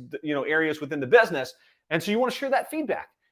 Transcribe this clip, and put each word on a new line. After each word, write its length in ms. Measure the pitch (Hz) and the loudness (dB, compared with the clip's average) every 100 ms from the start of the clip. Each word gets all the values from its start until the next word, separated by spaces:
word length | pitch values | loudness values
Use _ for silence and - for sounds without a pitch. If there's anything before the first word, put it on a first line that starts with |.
| 123 143 | -14 -10
you 100 | 151 | -4
know, 100 | 143 | -4
areas 360 | 131 156 156 151 | 0 0 0 -2
within 200 | 143 147 | -6 -4
the 80 | 127 | 6
business. 460 | 233 226 156 131 - _ _ - | 6 6 0 -6 -10 _ _ -4
And 120 | 160 | -2
so 100 | 180 | 0
you 80 | 220 | 0
wanna 120 | 254 | 0
share 180 | - 269 | -2 0
that 200 | 254 - | 0 0
feedback. 400 | 311 247 - - _ _ | -6 -4 -6 -8 _ _